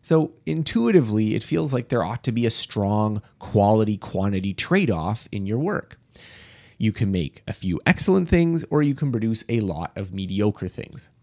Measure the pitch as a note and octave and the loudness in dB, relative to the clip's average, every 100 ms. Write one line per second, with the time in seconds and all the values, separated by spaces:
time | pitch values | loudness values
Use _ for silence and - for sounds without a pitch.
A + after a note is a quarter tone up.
0 | - D#3+ D#3 - - D#3 D3+ A3+ A#3 F#3+ | 2 0 0 -6 -6 0 2 2 4 4
1 | A#2 G#2+ A2 A2 - E3 D#3 C3 A#2+ A#2+ | 4 0 0 -2 -2 -2 -2 -4 -2 -4
2 | F2 A#2 B2+ A2+ A#2 - - - G2 G#2 | -2 -4 -2 0 2 2 2 -2 0 0
3 | G#2+ G#2+ - _ - A2 G2+ A2 G#2+ G#2 | 0 -2 -10 _ 0 4 6 4 2 -2
4 | - F#2 G2 G2 F#2+ F#2+ - F#3 E3 F2 | -4 -4 -2 -2 -2 0 2 2 2 0
5 | E2 A2+ - G#2 G2 A2+ E3 G#3+ - - | -2 -6 -6 -8 -4 -2 -2 -4 -8 -20
6 | _ - - - - - - _ A2 - | _ -20 -20 -20 -20 -20 -20 _ -4 0
7 | G2+ F#2 D2 - - - F#2+ F2+ - F3+ | -2 -2 -4 -8 -12 -8 -4 -2 2 4
8 | - F#3+ E3+ F3 E3+ E3 - D3+ C#3+ C3+ | 6 4 4 2 2 0 -2 0 0 0
9 | C#3+ A#2 A2+ A2 - A#2 G2+ D#2+ F2 - | -2 -2 -2 -2 -2 -2 -2 -4 -8 -8
10 | F#2+ G2 F#2+ F#2+ G#2 G2+ F#2 - - - | -10 -8 -6 0 0 0 -8 -10 -14 -12
11 | - _ | -12 _